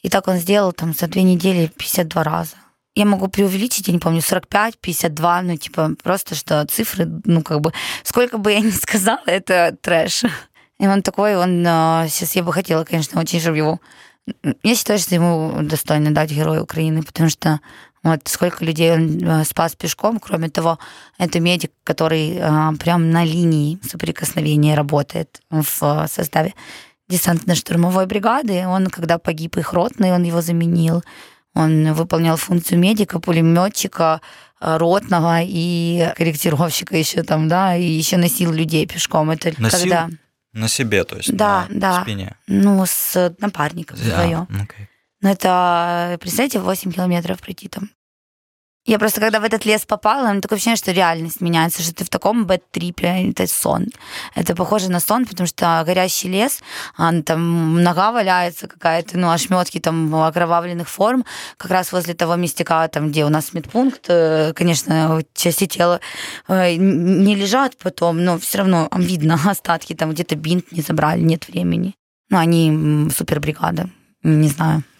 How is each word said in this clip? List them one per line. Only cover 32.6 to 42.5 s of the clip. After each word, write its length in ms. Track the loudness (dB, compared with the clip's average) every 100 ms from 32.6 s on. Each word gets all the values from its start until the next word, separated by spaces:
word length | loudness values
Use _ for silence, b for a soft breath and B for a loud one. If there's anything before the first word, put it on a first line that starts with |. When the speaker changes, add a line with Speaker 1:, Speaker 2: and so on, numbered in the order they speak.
| 2 2
Speaker 1:
медика, 400 | 4 2 0 -2
пулемётчика, 1000 | 0 2 4 4 2 -2 -8 0 2 2 B B B _
а, 180 | -2 2
ротного 600 | 4 2 2 2 4 2
и 680 | 0 -2 -2 0 0 0 -2 0
корректировщика 800 | -2 0 -2 0 0 -2 -4 -2
ещё 260 | -2 -4
там, 240 | 0 0 2
да, 280 | 2 2 2
и 60 | 0
ещё 320 | 0 0 2
носил 340 | 2 2 0
людей 340 | 0 0 0 -2
пешком. 420 | -4 0 0 0
Это 240 | -2 -4 -2
Speaker 2:
Носил? 200 | 0 2
Speaker 1:
когда 300 | 2 0 0 -10 _ _ _ -6
Speaker 2:
На 120 | -4
себе, 360 | -2 0 0
то 120 | 0 -6
есть, 180 | -6 0
Speaker 1:
Да, 300 | 2 0 -2
Speaker 2:
на 100 | -2
Speaker 1:
да. 220 | 0 0
Speaker 2:
спине? 320 | -2 -8 -10 -14
Speaker 1:
Ну, 360 | -2